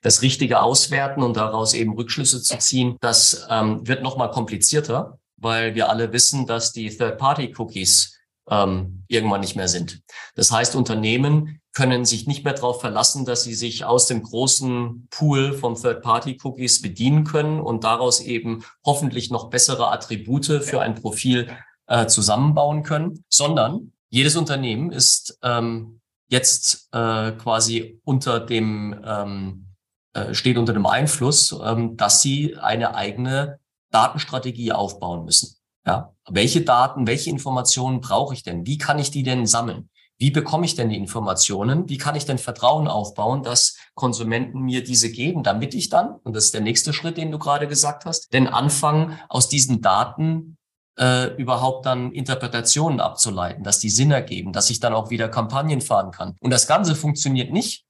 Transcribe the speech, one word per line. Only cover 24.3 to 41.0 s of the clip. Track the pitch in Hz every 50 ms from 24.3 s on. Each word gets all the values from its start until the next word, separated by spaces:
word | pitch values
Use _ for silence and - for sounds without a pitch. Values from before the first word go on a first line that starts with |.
| 151
Unternehmen | 170 156 147 139 139 131 120 107 113 156 175 -
ist, | 131 - - - - - - - _ -
ähm, | 123 120 117 117 117 113 113 113 113 - - _ _ _ _ _ -
jetzt, | 127 127 - - - - - - - - - _ -
äh, | 117 117 113 113 110 110 110 110
quasi | 113 - 120 110 110 110 113 117 113 - - - - -
unter | 143 131 131 - 127 117 117
dem, | 117 - 117 113 110 107 107 104 104 104 104 - -
ähm, | 110 107 104 101 101 98 98 95 95 95 95 95 - - _ _ _ _ _ _ _ -
äh, | - 101 - -
steht | - - 127 120
unter | 120 113 113 101
dem | 104 98
Einfluss, | - 104 127 147 147 - - 123 139 151 - - - - - -
ähm, | 110 113 117 117 113 113 117
dass | 107 104 - - -
sie | 139 135 147 147 120 -
eine | - - 107 113 117 117 - -
eigene | 110 101 104 101 117 123 131 135 139 147 147 - - _ _ _ _ _ _ -
Datenstrategie | 110 117 - - 151 - - 135 127 127 127 113 117 120 110 107
aufbauen | - 101 95 - - 90 87 87 85 82
müssen. | - - - - - - _ _ _ _ _ -
Ja? | - 92 - - - _ _ _ -
Welche | 90 98 110 123 - 160 -
Daten, | - 123 120 131 135 - 139 120
welche | 110 127 151 - 165
Informationen | 151 131 - 135 131 127 123 - - 131 123 131 131 120
brauche | - - 98 113 143 - 127
ich | - -
denn? | 90 87 85 85
Wie | 113 147 151
kann | - - 139 147
ich | 139 139
die | - 143 131
denn | 131 127 123 117
sammeln? | 107 - 117 120 113 - 113 - _ _ _ _ _ _ -
Wie | - 143
bekomme | 135 156 - - 156 165 175
ich | - -
denn | - 117 110
die | 107
Informationen? | 95